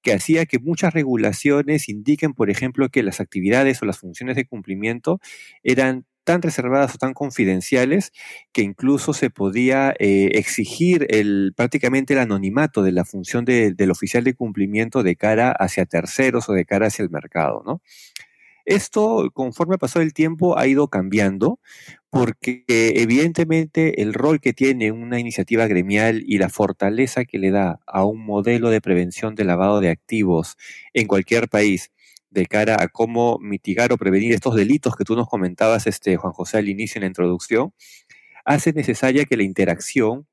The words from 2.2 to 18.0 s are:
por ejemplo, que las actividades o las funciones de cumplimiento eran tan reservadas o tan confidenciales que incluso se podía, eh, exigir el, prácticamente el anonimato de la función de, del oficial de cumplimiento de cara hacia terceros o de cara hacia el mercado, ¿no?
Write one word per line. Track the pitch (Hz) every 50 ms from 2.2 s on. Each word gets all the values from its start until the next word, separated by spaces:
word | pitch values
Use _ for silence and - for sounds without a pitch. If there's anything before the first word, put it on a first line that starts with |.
| - 151 131
por | - 113 101
ejemplo, | 98 - 131 127 123 - 135 127
que | - 135
las | 113 98 - -
actividades | 95 _ - 98 90 98 117 127 135 135 123 -
o | 117
las | 101 92 -
funciones | - 90 82 - 123 127 127
de | 135 127
cumplimiento | _ - 107 92 - 98 98 104 113 117 120 - 156 180 196 _ - - - - - - _
eran | _ 123 127 127 131 131 131 127 - _ _ _ _
tan | - 226 180
reservadas | - 165 - - 127 123 131 139 139 123 -
o | -
tan | - 131 131
confidenciales | - 147 135 - - 113 95 92 92 - - 139 127 127 131 151 202 190 - _ - - - - - _ _
que | _ -
incluso | 107 101 98 - 127 131 143 139 - -
se | 147 - - 123
podía, | _ - 98 98 95 120 123 127 131 135 139 135 - -
eh, | 104 101 98 - 196 196
exigir | - 107 - - - - 107 - - - 165 180 180 160 143 -
el, | 107 107 101 104 101 98 98 95 -
prácticamente | - 120 123 - 139 - 123 131 135 135 - 143
el | 135
anonimato | 123 113 101 98 95 95 104 135 156 151 - 110
de | 95 95
la | 90 90 87
función | - - 98 87 - - 120 120
de, | 127 123 120 110 104 90
del | - 101 95
oficial | 90 - - 101 - 123 117
de | 135 127
cumplimiento | _ 127 113 101 101 98 98 104 110 113 117 - 135 107
de | 90 85
cara | _ - 107 110 110 120 -
hacia | - - 98 92 - 98 90
terceros | - - 85 85 - - - 135 131 120 120 110 -
o |
de | 101 92 85
cara | _ 101 98 110 110
hacia | - - 104
el | 85
mercado, | 82 73 - - _ 85 78 67 55 - -
¿no? | 104 143 175 _ _ - -